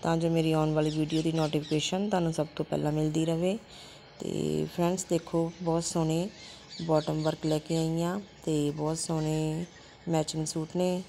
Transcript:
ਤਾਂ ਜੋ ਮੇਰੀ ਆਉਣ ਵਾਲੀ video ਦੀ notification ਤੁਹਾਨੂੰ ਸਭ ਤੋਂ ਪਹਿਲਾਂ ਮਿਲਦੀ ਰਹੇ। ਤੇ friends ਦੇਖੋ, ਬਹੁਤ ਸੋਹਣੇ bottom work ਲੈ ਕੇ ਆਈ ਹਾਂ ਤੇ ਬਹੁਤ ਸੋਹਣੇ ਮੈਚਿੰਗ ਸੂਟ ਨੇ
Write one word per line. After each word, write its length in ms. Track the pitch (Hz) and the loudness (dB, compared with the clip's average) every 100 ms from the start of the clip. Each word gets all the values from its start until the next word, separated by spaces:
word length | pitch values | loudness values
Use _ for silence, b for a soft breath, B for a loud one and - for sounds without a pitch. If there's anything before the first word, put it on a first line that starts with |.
ਤਾਂ 120 | 170 165 | 2 2
ਜੋ 120 | 165 | 2
ਮੇਰੀ 220 | 165 160 | 2 4
ਆਉਣ 220 | 156 156 | 4 4
ਵਾਲੀ 160 | 156 156 | 4 2
video 320 | 156 156 160 | 2 0 2
ਦੀ 100 | 165 | 2
notification 760 | 160 156 156 147 156 - 185 208 | 2 2 0 0 0 0 -2 0
ਤੁਹਾਨੂੰ 240 | 196 165 | 2 2
ਸਭ 140 | 160 151 - | 0 -2 -2
ਤੋਂ 100 | 151 | -4
ਪਹਿਲਾਂ 260 | 151 147 | 0 0
ਮਿਲਦੀ 340 | 151 156 156 160 | 2 2 2 2
ਰਹੇ। 320 | 165 180 214 - B B B B - | 2 0 0 -6 B B B B -10
ਤੇ 460 | - - 151 156 156 - | -6 -2 0 0 -2 0
friends 300 | 170 185 - | 0 0 0
ਦੇਖੋ, 460 | 170 165 170 165 170 | -2 0 -2 -2 -2
ਬਹੁਤ 220 | 180 165 | 0 0
ਸੋਹਣੇ 460 | 165 175 160 160 185 - B B B - | 0 0 2 2 -2 -6 B B B -10
bottom 400 | 165 156 151 156 | 2 2 4 0
work 220 | 156 151 156 | 0 0 0
ਲੈ 140 | 151 | 0
ਕੇ 180 | 156 165 | 0 0
ਆਈ 240 | 160 165 | 0 0
ਹਾਂ 160 | 170 190 196 - - | 0 -2 -6 -10 -2
ਤੇ 140 | 156 147 | 0 0
ਬਹੁਤ 260 | 151 151 160 | 0 -2 -2
ਸੋਹਣੇ 680 | - 160 156 156 156 156 175 - B B - | -2 0 0 0 0 -2 -6 -12 B B -2
ਮੈਚਿੰਗ 360 | 165 151 160 156 | 0 0 -2 -4
ਸੂਟ 300 | 170 156 180 | -4 -4 0
ਨੇ 260 | 180 180 | 0 0